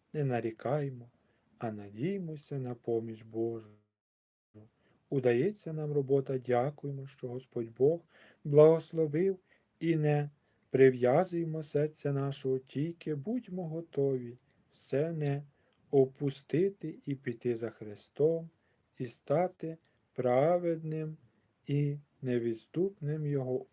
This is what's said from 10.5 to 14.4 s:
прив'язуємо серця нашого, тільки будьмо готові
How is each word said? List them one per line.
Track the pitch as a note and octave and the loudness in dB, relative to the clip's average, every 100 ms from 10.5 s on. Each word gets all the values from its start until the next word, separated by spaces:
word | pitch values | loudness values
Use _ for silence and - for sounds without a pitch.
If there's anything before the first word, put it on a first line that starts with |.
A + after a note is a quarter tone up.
| _ _ | _ _
прив'язуємо | C3 C3 B2 B2 D3 F#3 E3+ D#3+ D#3 | 6 8 8 4 4 2 -2 -4 -6
серця | D3 D3 D3+ - C#3+ | -2 -2 -2 -2 -4
нашого, | C#3 C#3 C3+ C3+ C3 | -2 -4 -4 -2 -4
тільки | - C3+ E3 E3+ D#3+ | -4 -6 -6 -6 -6
будьмо | D3 E3 B3 G#3+ F3+ D#3+ | -6 -4 -6 -6 -8 -6
готові | E3 E3+ - C#3 B2+ A#2+ B2 | -8 -6 -2 0 -2 -6 -16